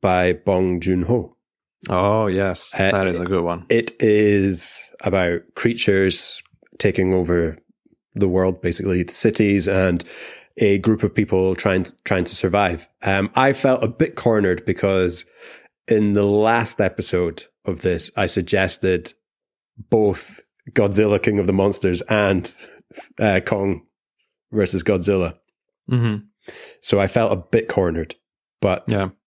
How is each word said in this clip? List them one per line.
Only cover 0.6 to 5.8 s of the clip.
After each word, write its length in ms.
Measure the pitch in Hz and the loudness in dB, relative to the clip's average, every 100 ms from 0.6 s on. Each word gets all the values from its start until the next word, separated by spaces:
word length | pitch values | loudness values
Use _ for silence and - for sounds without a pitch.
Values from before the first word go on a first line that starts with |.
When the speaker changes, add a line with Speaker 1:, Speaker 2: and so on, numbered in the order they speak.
| 92 90 | 0 -2
Speaker 1:
Joon-ho. 560 | 85 92 85 120 - _ _ _ _ _ - | -2 -2 0 -2 -2 _ _ _ _ _ -4
Speaker 2:
Oh, 380 | 92 98 110 107 | 0 2 2 0
yes. 460 | 92 98 90 - | 0 -2 -4 -10
Speaker 1:
Uh, 160 | - 95 | -2 0
Speaker 2:
That 160 | 98 95 | 2 0
is 120 | 87 | -2
a 60 | 87 | -2
good 180 | 92 | -2
one. 220 | 85 85 - | -2 -6 0
Speaker 1:
It 220 | 117 113 - | 0 0 0
is 800 | 113 104 104 104 98 90 - - - - | 2 4 4 4 2 -2 -8 -14 -18 -8
about 380 | - 95 90 87 - - | -2 0 0 -2 -8 -2
creatures 840 | 123 - | -2 0